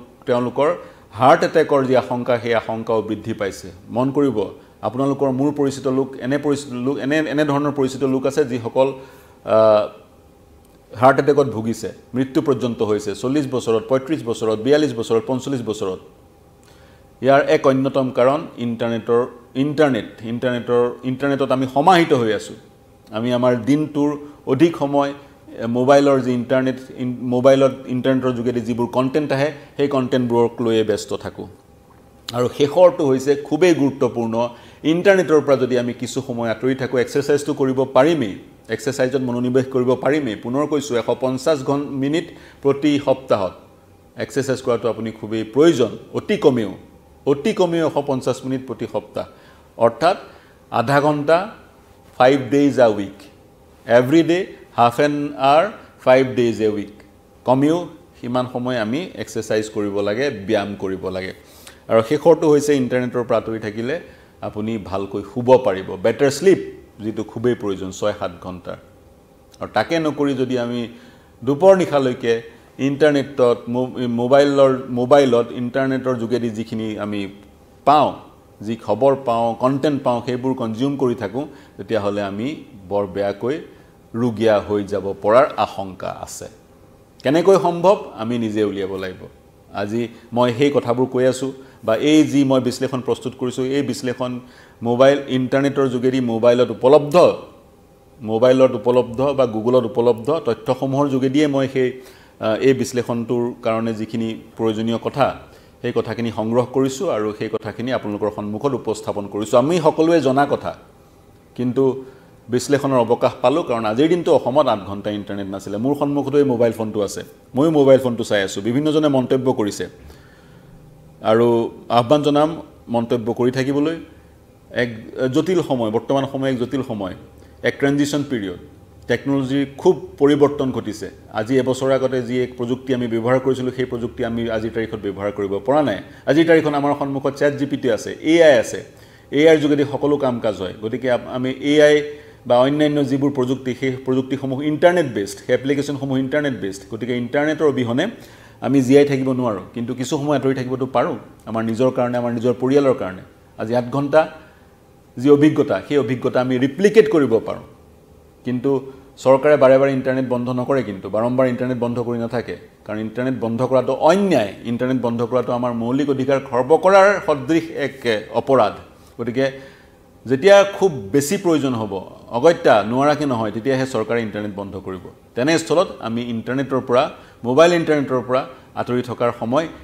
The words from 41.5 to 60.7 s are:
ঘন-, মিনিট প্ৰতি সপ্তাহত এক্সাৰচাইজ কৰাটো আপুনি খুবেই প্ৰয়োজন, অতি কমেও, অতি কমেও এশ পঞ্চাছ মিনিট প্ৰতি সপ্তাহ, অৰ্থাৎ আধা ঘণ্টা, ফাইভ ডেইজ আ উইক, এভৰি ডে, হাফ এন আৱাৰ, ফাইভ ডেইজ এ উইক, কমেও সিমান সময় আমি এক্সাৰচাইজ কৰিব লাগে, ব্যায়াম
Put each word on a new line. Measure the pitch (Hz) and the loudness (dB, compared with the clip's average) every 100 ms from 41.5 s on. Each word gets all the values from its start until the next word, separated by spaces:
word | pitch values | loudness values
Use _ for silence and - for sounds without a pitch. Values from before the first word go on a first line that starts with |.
| 147 | -2
ঘন-, | 131 143 143 | 0 -4 -4
মিনিট | 139 139 160 170 - - - | -4 -2 -2 -4 -14 -20 -4
প্ৰতি | 139 139 147 143 139 | 0 2 2 0 0
সপ্তাহত | 131 - 113 90 - - - _ _ _ - | -2 0 -2 -2 -8 -20 -20 _ _ _ -10
এক্সাৰচাইজ | 110 139 131 123 | -6 -4 -2 -2
কৰাটো | 127 117 117 | -2 -2 -2
আপুনি | 110 110 | -4 -8
খুবেই | 110 107 110 | -10 -6 -6
প্ৰয়োজন, | 110 131 170 135 107 - - | -2 4 4 6 0 -2 -10
অতি | 117 - 208 | -8 -4 2
কমেও, | 156 123 98 92 - - _ - 131 | 2 2 -4 -8 -18 -20 _ -6 -2
অতি | 143 226 | 0 0
কমেও | 196 175 170 151 | 0 0 0 -2
এশ | 147 147 | -2 -2
পঞ্চাছ | 131 135 120 131 | -4 -2 -4 -4
মিনিট | 131 131 | -6 -6
প্ৰতি | 110 113 | -10 -6
সপ্তাহ, | 104 - 101 - - - - _ - | -8 -8 -10 -10 -14 -20 -20 _ 0
অৰ্থাৎ | 117 - 165 214 - - _ _ - | 0 2 0 -2 -8 -20 _ _ -6
আধা | 113 117 143 | -4 0 2
ঘণ্টা, | 147 147 143 165 220 - - _ _ _ - - | 2 0 2 0 0 -14 -20 _ _ _ -8 2
ফাইভ | 127 143 117 | 4 4 2
ডেইজ | 143 143 123 | 2 2 4
আ | 117 | 2
উইক, | 101 98 - - - - _ _ _ - | 2 -6 -10 -20 -20 -20 _ _ _ 2
এভৰি | 120 123 165 | 4 6 4
ডে, | 156 175 196 - - - | 4 0 -2 -12 -6 2
হাফ | 117 135 | 2 4
এন | 147 147 147 143 | 0 0 -6 0
আৱাৰ, | 135 151 202 - - - | 4 4 2 -4 -20 -2
ফাইভ | 131 131 127 113 | 4 4 4 0
ডেইজ | 117 104 | 0 0
এ | 107 | 0
উইক, | 104 95 - - _ _ _ - | -2 -8 -14 -20 _ _ _ 0
কমেও | 131 147 170 165 - - - | 2 2 0 -4 -16 -20 -14
সিমান | 123 123 120 | -4 -4 -2
সময় | 123 123 123 | -4 -4 -4
আমি | 107 139 185 - | -2 -4 -6 -12
এক্সাৰচাইজ | 107 117 - 110 107 | -10 -8 -2 -2 -2
কৰিব | 110 104 98 | -4 -4 -2
লাগে, | 101 110 143 | -2 -2 -4
ব্যায়াম | 104 98 107 101 | -4 -2 -2 -2